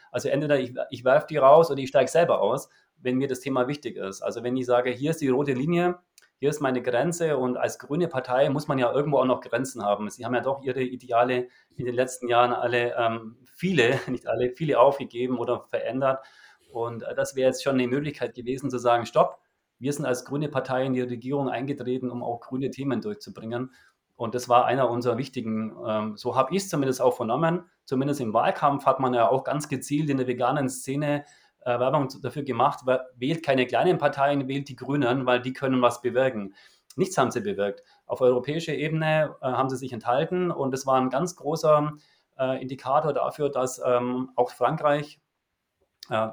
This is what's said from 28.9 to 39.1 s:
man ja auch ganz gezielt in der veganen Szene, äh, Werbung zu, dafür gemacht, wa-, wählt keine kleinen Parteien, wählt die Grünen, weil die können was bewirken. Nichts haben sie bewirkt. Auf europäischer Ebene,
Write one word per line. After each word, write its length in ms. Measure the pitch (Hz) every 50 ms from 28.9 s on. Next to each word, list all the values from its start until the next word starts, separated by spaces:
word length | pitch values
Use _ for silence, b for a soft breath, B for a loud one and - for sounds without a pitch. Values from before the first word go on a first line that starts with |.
| 131 -
man 120 | 135 127 123
ja 160 | 120 113 113
auch 140 | 131 131 -
ganz 260 | 127 135 151 147 -
gezielt 400 | 139 123 - - 147 151 160 143
in 100 | 135 131
der 100 | 127 127
veganen 400 | 120 117 127 120 143 151 135 127
Szene, 560 | - - - 131 135 143 151 147 147 143 143 b b b b b b _ -
äh, 140 | 123 120 120
Werbung 300 | 123 131 143 151 139 131
zu, 120 | - 143
dafür 220 | - 123 - 151 127
gemacht, 380 | 123 120 113 127 143 139 - 131
wa-, 200 | 127 127 131 - - -
wählt 280 | 120 123 143 165 165 -
keine 220 | 143 135 131 123
kleinen 320 | 120 117 117 143 180 170 151
Parteien, 500 | 143 143 143 139 139 143 143 143 131 131
wählt 200 | 135 143 139 -
die 80 | 131
Grünen, 500 | - 123 123 143 147 135 117 127 139 127
weil 140 | 127 123 123
die 120 | 123 131 127
können 280 | - 139 131 131 131 123
was 200 | 120 120 - -
bewirken. 520 | 123 110 127 131 131 123 107 101 95 b b b b b b b b -
Nichts 200 | 135 190 190 - 147
haben 120 | 131 117
sie 100 | - 123
bewirkt. 420 | 101 104 95 95 101 101 98 - b b b b b
Auf 140 | - 123 -
europäischer 540 | 131 123 127 123 123 143 151 165 165 165 143
Ebene, 600 | 127 147 156 160 160 160 156